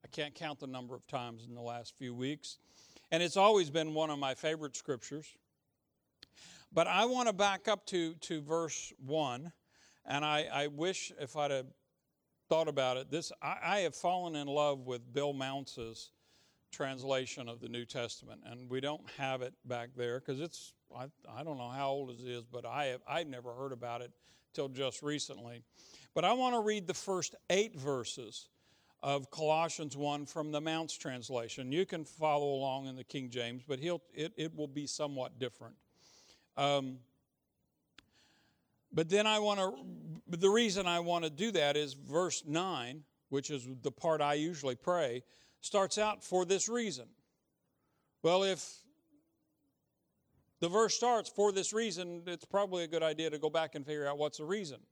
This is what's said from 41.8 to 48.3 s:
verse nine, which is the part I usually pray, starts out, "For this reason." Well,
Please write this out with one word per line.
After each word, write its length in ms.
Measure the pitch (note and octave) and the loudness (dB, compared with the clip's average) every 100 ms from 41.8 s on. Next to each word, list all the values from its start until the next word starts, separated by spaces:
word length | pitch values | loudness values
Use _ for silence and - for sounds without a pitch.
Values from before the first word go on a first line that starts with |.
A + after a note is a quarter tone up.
| D3 | 0
verse 500 | C3+ C3+ D3 F3+ - D#3 | -4 -2 2 2 0 -2
nine, 560 | D#3 F#3+ D#3+ A#2+ C#3+ D3 _ _ | 0 0 -2 -4 -8 -14 _ _
which 200 | C#3 C#3 | -4 -2
is 160 | D3 B2 C3 | -6 -6 -6
the 100 | B2+ | -6
part 280 | - E3+ D#3 | -2 2 4
I 140 | D3 | 4
usually 420 | D3 D#3+ E3 C3+ B2 | 4 2 0 -2 -2
pray, 460 | - F3 C#3+ A#2+ - _ _ _ - | 2 2 2 -2 -8 _ _ _ 0
starts 320 | G#3 G3 - | 2 4 4
out, 260 | G#3+ G#3 | 2 0
"For 200 | - F#3 | 0 2
this 240 | F3+ G3 - | 4 2 2
reason." 400 | A#3+ A3+ C3 A2+ _ _ _ _ _ _ _ _ _ _ _ | 0 -2 -4 -12 _ _ _ _ _ _ _ _ _ _ _
Well, 220 | E3 | 6